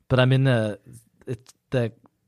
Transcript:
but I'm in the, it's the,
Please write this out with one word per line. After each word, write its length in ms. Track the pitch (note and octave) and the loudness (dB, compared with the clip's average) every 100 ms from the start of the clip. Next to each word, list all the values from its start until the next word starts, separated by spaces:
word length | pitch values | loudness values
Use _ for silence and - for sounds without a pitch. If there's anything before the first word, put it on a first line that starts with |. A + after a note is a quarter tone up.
| - | -4
but 120 | B2+ | 0
I'm 120 | B2+ | 2
in 120 | C3 | 2
the, 340 | C3+ A#2+ G#2+ G2+ - A#2+ _ _ - | 2 0 -2 -6 -16 -20 _ _ -14
it's 280 | B2 - _ _ | -14 -14 _ _
the, 220 | B2+ A2+ - _ _ | -4 -4 -8 _ _